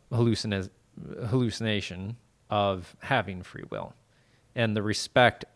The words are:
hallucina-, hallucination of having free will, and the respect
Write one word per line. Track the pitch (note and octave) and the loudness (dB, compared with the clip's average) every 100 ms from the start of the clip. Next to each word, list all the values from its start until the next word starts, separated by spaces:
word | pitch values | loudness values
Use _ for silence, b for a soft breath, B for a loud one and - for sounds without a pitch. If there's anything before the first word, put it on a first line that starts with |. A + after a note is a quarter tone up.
| - | -4
hallucina-, | A#2 A#2 G#2+ A2 G2 F#2+ _ _ - C#2 - A2 | 2 2 2 0 -2 -4 _ _ -16 -14 -8 -2
hallucination | C3 A#2+ - A2+ G#2 - F2+ G2 A#2+ _ _ - | 0 0 -2 -2 -2 -4 -8 -8 -10 _ _ -4
of | G#2+ G2+ F#2+ F2 - | 0 2 0 -6 -12
having | - C3 G2 F2+ | -2 -2 -2 -6
free | F2+ - - | -12 -14 -10
will, | G#1 - - _ b b b b | -8 -10 -16 _ b b b b
and | B2 A2+ G#2+ | -2 0 0
the | |
respect | G#2 G2+ - C3 A#2+ - - | 0 -2 2 6 6 6 -6